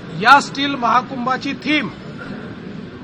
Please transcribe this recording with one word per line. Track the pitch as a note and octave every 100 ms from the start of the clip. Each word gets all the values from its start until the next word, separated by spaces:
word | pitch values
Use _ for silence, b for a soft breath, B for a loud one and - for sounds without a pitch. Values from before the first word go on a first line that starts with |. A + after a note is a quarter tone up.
| - D#3+
या | G#3+ C#4
स्टील | - - C#4 C#4
महाकुंभाची | A#3+ A#3+ B3 C4 A#3+ B3+ C#4+
थीम | C4+ - D4+ A3 - - - - - - - - - - -